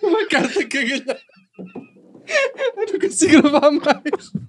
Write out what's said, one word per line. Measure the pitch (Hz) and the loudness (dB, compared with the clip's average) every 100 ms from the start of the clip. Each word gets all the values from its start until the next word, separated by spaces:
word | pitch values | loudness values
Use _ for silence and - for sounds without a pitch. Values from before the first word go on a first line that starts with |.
Uma | 403 381 415 | 2 2 2
carta | - - 370 - | 0 0 -2 -4
cagalhão. | 277 240 269 262 - _ _ _ _ - - - _ _ - - 605 539 - 523 392 | -2 -2 -4 -6 -10 _ _ _ _ -18 -18 -20 _ _ -20 -4 -2 -2 -2 -6 -4
Eu | 427 | -4
não | 392 | -2
consigo | - - - 302 | -2 0 4 6
gravar | 294 285 285 | 6 4 2
mais. | 302 294 269 196 - - - | 2 0 -2 -2 -8 -8 -12